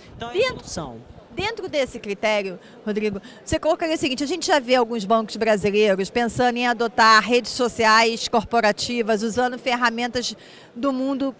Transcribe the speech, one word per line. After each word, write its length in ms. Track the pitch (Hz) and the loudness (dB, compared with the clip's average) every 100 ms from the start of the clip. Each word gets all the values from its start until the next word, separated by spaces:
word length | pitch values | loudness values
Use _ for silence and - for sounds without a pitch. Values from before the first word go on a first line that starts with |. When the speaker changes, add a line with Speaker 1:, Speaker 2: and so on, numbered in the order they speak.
| - - | -20 -16
Speaker 1:
Então 140 | 233 | -8
é 40 | |
Speaker 2:
Dentro 140 | 349 508 | -2 -2
Speaker 1:
evolução. 480 | 494 - - 143 113 123 - - | -2 -10 -10 -10 -12 -18 -20 -16
Speaker 2:
Dentro 360 | 233 403 453 370 | -8 -6 -6 -6
desse 300 | 302 254 226 | -2 -4 -6
critério, 600 | 214 196 214 214 196 175 - - | -10 -4 -2 -2 -2 -8 -16 -12
Rodrigo, 360 | 220 208 214 196 - - | -6 -2 -2 -4 -10 -16
você 140 | - 311 | -6 -2
colocaria 360 | 302 349 330 | 0 0 0
o 40 | 320 | -2
seguinte, 240 | 302 254 | -2 -2
a 40 | 277 | -4
gente 200 | 339 339 | -4 0
já 120 | 302 | 0
vê 160 | 240 | 2
alguns 300 | 254 226 233 | 2 2 -2
bancos 320 | 190 226 220 214 | 0 0 0 -2
brasileiros 760 | 220 208 202 208 214 190 190 | 0 2 2 4 4 2 0
pensando 460 | 240 233 - 247 240 | -2 -2 2 0 2
em 100 | 247 | 0
adotar 560 | 233 233 - 220 220 | 0 0 4 6 6
redes 300 | 202 247 226 | 6 2 0
sociais 760 | - 247 - 220 220 226 226 - | -2 -2 2 4 6 4 0 -2
corporativas, 960 | 226 190 233 214 208 - 240 220 214 | -2 0 2 2 0 -2 -2 0 0
usando 340 | 226 214 247 247 | 0 -2 -2 -2
ferramentas 800 | 254 240 240 226 240 247 233 214 - - - | -4 0 0 0 -4 -4 -6 -8 -16 -20 -20
do 180 | 240 277 | -6 -4
mundo 420 | 254 269 269 269 214 | -2 -2 -2 -4 -6